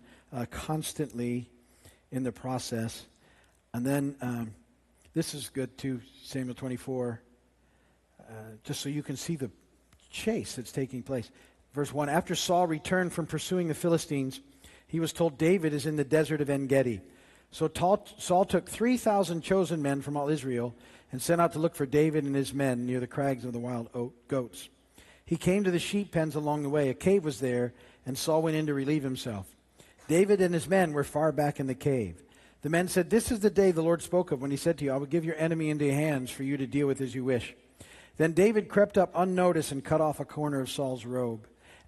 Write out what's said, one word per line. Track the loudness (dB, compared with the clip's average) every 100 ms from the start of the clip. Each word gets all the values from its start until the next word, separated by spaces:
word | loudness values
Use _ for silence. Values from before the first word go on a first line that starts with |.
| -16 -20 -12
uh, | -10 -8
constantly | -8 -4 -4 -4 -6 -6 -4 -4 -4 -8 _ _ _ -20 _ -10
in | -6
the | -4
process. | -6 -6 -6 -4 -4 -4 -8 -18 _ _ _ _ _ _
And | -4
then, | 0 0 -2 -4
um, | -6 -6 -8 -12 _ _ _ _ _
this | -4 -4
is | -6 -10
good | -6 -8 -6
too, | -6 -6 -10 -20
Samuel | -10 -8 -6
twenty-four, | -8 -8 -8 -6 -4 -4 -6 _ _ _ _ _ _ _ _ _ _
uh, | -20 -18 -18 -16
just | -10 -8
so | -6
you | -6
can | -6 -8
see | -6 -6
the | -6 -12 _ _ _ _ _
chase | -6 -2 -2 -4
that's | -10 -8
taking | -6 -6 -8
place. | -6 -6 -6 -16 -20 _ _
Verse | -6 -4
one, | -2 0
"After | 0 0
Saul | -4 2 2 2
returned | 0 0 0 0
from | -2 -4
pursuing | -4 -2 -2 -2
the |
Philistines, | 0 2 2 0 -4 -4 -6 -18 _ -20 -20 -6
he | -2
was | -2
told, | 0 0 2
'David | 4 4 2
is | -2
in | -2 -2
the |
desert | 2 4 4 0
of | 0
En-Gedi.' | 0 4 4 4 -2 -8 -20 -20 -20 _
So | -4 -4
Tal-, | 0 2 2 -2 -10
Saul | 0 2
took | 4 0 -2
three | -2 0 2
thousand | 2 2 2 -2
chosen | 0 2 2 0
men | -2 -2
from | -4 -4
all | 0
Israel | -2 -2 -4 -4 -8 -20 -20 -12
and | -6
sent | 0 2
out | 2
to | 2
look | -2
for | -2 2
David | 4 4 2
and | 0
his | -2 -2
men | 0 0 0 -2
near | -4
the | -4
crags | -2 -2 -2
of | -6
the | -8
wild | -6 -6 -6
oat, | -8 -8 -10 -4
goats. | -4 -4 -12 -20 _ _ -20 -20 -14
He | -6 -2
came | 2 2
to | 2
the | 0
sheep | 0 -2 0
pens | 0 0
along | -2 -2 -2
the | 0
way. | 2 2
A |
cave | 2 4 4
was | 2 -2
there, | -2 0 -2 -6 -20 _
and | -8 -6
Saul | 0 2
went | 2 0
in | 0
to |
relieve | 0 0 0
himself. | 0 -6 -6 -8 -10 -16 _ _ -20 _ 0
David | 4 6 6
and | 4
his | 2 2
men | 4 4
were | 2
far | 0 2 2
back | 2 0 0
in | -4
the |
cave. | 0 0 0 -2 -6 -20 -20 -20 _
The | 0
men | 0 2
said, | 2 4
'This | 2 2
is | 2
the | 2
day | 6 4
the | 4
Lord | 2 2
spoke | 2 0 0
of | -2
when | -2
he | -2
said | 0 0
to |
you, | 0
"I | -2
will | 0
give | -2
your | -2 0
enemy | 0 0 0
into | 2
your | 2
hands | 2 2 0 -4
for | -6
you | -4 -2
to | -2
deal | 0 0
with | 0
as | -4
you | -4
wish."' | 0 0 -2 -14 _ -20 -20 -20 -10 0
Then | 2
David | 6 6 4 2
crept | 4 4 4
up | 2
unnoticed | 2 2 4 4 4 0
and | -4
cut | 0 2
off | 2 0
a |
corner | -6 -4 -2 -2
of | -4
Saul's | -4 -4 -4 -4
robe. | -2 -2 -4 -12 _ -20 -20